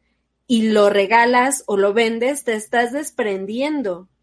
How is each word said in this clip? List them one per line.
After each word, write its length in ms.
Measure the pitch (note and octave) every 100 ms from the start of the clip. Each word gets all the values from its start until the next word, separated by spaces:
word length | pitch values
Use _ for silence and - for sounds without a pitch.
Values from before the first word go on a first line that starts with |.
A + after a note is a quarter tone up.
| _ _ _ _ -
y 220 | A#3 A3
lo 200 | G#3+ G3+
regalas 720 | G3+ G3 A3+ A#3 B3 C4 C4+ -
o 80 | G3+
lo 160 | G3+
vendes, 500 | G#3 A3+ A3+ B3 C#4+
te 120 | -
estás 360 | G#3+ G#3 A#3+ A#3+
desprendiendo, 1160 | C#4 D4 - A3 F#3+ F#3+ A#3 C#4+ D4+ G#3 F3 F#3 _